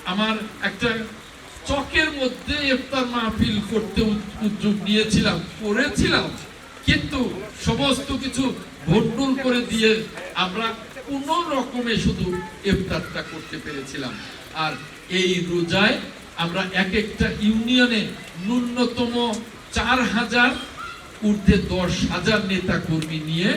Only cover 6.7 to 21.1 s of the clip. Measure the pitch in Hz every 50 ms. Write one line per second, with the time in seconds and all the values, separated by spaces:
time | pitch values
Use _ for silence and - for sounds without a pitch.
6.7 | - - - - 302 294 294 262 285 269 240 196 - 185 202 - - - - -
7.7 | 226 247 277 277 254 254 - - 277 220 269 262 - 240 269 247 180 160 - -
8.7 | - - 139 160 170 220 233 226 - 269 277 269 262 - 254 254 247 247 233 -
9.7 | 226 220 220 220 214 - - - - - - - - 175 185 180 185 220 233 254
10.7 | 220 - - - - 269 - - 277 277 277 285 320 339 339 320 285 269 247 -
11.7 | - 247 240 233 220 175 160 226 196 180 180 180 180 180 185 - - - - 202
12.7 | 185 - - - 175 160 - - - 170 143 - 160 160 - - 160 135 - 151
13.7 | 147 139 135 - - 143 131 123 107 104 - - - - - - - 156 156 156
14.7 | 143 - - - - - - - 180 180 180 185 185 175 170 165 170 175 170 175
15.7 | 185 196 202 226 277 302 - - - - - - - - 170 170 175 190 185 185
16.7 | - 185 196 190 226 214 202 - - - 226 220 - - 208 214 220 220 226 247
17.7 | 254 254 247 240 226 214 175 - 175 - - - - 165 180 208 240 247 240 240
18.7 | 240 247 247 - - - 240 233 233 240 240 233 214 202 - - - - - -
19.7 | - 220 214 233 254 254 240 190 180 233 233 - 233 247 240 269 - - - -
20.7 | - - - - - - - -